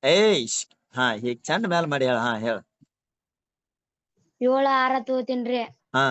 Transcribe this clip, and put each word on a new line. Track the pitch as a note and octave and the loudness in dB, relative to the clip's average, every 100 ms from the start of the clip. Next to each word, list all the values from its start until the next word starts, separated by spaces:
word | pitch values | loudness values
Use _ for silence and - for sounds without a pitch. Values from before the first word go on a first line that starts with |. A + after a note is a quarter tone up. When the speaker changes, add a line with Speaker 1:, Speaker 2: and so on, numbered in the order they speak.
Speaker 1:
ಏಯ್, | C3 F3+ G#3+ F3+ A2+ | 4 4 4 2 -2
ಶ್-, | - - _ _ | -8 -10 _ _
ಹಾ, | B2+ B2+ | -2 -2
ಹೀಗ್ | A2 A#2+ A#2+ | 0 -4 -6
ಚಂದ | - E3+ A3 | -4 -2 0
ಮ್ಯಾಲ್ | E3+ E3 | -2 -2
ಮಾಡಿ | C#3+ B2+ | 0 0
ಹೇಳ, | A#2+ | 0
ಹಾ, | A#2+ A2+ | 0 -2
ಹೇಳ. | A2+ G#2+ - _ _ _ _ _ _ _ _ _ _ _ _ _ _ _ _ _ | -4 -4 -8 _ _ _ _ _ _ _ _ _ _ _ _ _ _ _ _ _
Speaker 2:
ಏಳ | B3 C4 C#4 | 0 2 2
ಆರ | C4+ C4 C4 | 2 2 0
ತಗೋತೀನ್ರಿ. | A#3+ C4 A#3+ B3+ A#3 B3 A3 - _ | -2 -4 -2 -4 -2 -4 -6 -12 _
Speaker 1:
ಹಾ. | B2+ C3+ | 0 0